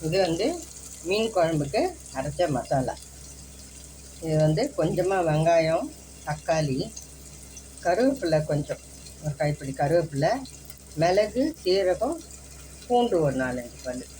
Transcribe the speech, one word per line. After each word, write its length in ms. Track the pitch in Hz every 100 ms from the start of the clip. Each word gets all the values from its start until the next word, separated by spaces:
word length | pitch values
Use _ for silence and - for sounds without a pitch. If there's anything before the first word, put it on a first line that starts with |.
இது 160 | 160 185
வந்து 280 | 180 165 233 349 - - - -
மீன் 280 | 170 202 220
குழம்புக்கு 500 | 190 165 160 143 208 359 349 -
அரைச்ச 340 | 131 139 139 175
மசாலா. 460 | 131 - 139 123 - - - - - - - - - - - - -
இது 160 | 160 156
வந்து 360 | 156 156 277 -
கொஞ்சமா 400 | 160 170 180 190
வெங்காயம், 640 | 165 151 160 170 160 165 269 - - -
தக்காளி, 540 | - 151 - 160 147 131 214 - - - - - - - - -
கருவேப்பிலை 640 | 180 185 262 277 170 156 151
கொஞ்சம், 360 | 147 143 - - - - -
ஒரு 160 | 151 139
கைப்பிடி 360 | 151 143 139
கருவேப்பிலை, 600 | 135 143 170 160 139 160 247 262 - - - - 147
மிளகு, 600 | 165 190 214 240 302 302
சீரகம், 600 | - 190 185 180 233 330 - - - - - -
பூண்டு 400 | - 240 240 180
ஒரு 140 | 147 131
நாலஞ்சு 420 | 127 123 120 -
பல்லு. 220 | 127 127 123